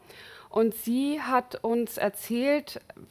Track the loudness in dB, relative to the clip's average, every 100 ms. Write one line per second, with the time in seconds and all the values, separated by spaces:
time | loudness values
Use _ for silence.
0 | -6 -20 -20 -20 -4 2 4 2 0 0
1 | 2 0 2 2 2 -4 0 0 0 0
2 | -2 -2 -2 0 4 2 0 -12 -14 -18
3 | -16